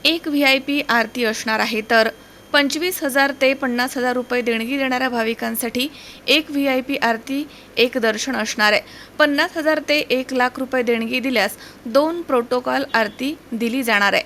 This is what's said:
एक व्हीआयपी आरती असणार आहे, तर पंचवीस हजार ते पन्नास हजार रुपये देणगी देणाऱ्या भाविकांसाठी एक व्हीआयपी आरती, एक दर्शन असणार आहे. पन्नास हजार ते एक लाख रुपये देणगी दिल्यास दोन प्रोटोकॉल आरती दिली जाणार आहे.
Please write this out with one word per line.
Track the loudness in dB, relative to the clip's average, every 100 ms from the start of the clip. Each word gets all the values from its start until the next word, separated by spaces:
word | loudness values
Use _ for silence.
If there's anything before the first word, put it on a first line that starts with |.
एक | 0 0 -2
व्हीआयपी | 2 4 2 0 -4 0
आरती | 0 0 -2
असणार | -2 -2 -2 -2
आहे, | 0 -2
तर | 2 4 4 -2 -20 -20 0
पंचवीस | 2 2 0 -4 -2
हजार | -2 2 0 2
ते | 0
पन्नास | 2 -2 -2 -2 -2
हजार | -2
रुपये | -2 -2 -2
देणगी | 0 -2 -2 -2
देणाऱ्या | -2 0 0
भाविकांसाठी | 0 -2 -2 -4 -4 -4 -2 -4 -6 -20 -12 2
एक | 2 2
व्हीआयपी | -2 0 0 -2 -2
आरती, | 0 -2 -4 -6 -6 -14 -8 0
एक | 0 2
दर्शन | 0 -2 -4 -4
असणार | -4 2 2
आहे. | 2 -2 -20 -18 0
पन्नास | 2 2 0 0
हजार | 0 0 2
ते | 0
एक | 2 -2 0
लाख | 0 0 0
रुपये | -2 0
देणगी | 0 0 -2 -2
दिल्यास | 0 0 0 -4 -18 -14 0
दोन | 2 2 -2
प्रोटोकॉल | 0 0 0 -4 -2 -2 0
आरती | 0 -2 -2 -6 -6 -10
दिली | -4 -2 0
जाणार | 2 4 4
आहे. | 2